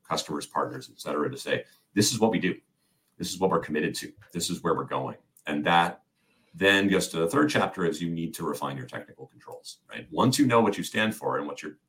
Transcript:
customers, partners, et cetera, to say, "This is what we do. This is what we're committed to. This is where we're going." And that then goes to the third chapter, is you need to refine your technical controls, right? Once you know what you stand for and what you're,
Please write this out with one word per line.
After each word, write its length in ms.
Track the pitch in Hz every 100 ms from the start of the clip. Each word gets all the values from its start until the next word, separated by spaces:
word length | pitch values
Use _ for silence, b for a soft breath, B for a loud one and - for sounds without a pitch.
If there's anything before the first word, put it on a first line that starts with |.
| -
customers, 380 | 80 - 73 -
partners, 440 | 71 71 65 -
et 120 | -
cetera, 280 | 76 73 73
to 80 | -
say, 280 | - - - b b
"This 200 | 101 107
is 60 | 110
what 120 | 226
we 80 | -
do. 160 | 92 - _ _ _ _ _ -
This 160 | 90
is 60 | 87
what 100 | 92
we're 100 | 82
committed 340 | - 76 - -
to. 180 | - - -
This 180 | 87 -
is 140 | 85
where 100 | 87
we're 120 | 80 67
going." 320 | 69 64 - _ _ -
And 180 | 73 76
that 360 | 85 85 - _ _ _ _ _
then 340 | 82 98 98 98
goes 220 | 95 -
to 80 | 85
the 100 | 82
third 220 | 143 151
chapter, 340 | 120 92 -
is 180 | 85 78
you 80 | 85
need 240 | 82 82 -
to 100 | 82
refine 320 | - 69 69
your 100 | 64
technical 400 | 117 - - -
controls, 520 | - - - - - -
right? 180 | - -
Once 280 | - - 127
you 80 | 131
know 140 | 117
what 160 | 107 95
you 60 | 90
stand 280 | 110 107
for 240 | 107 - 71
and 80 | 73
what 160 | -
you're, 160 | 80 -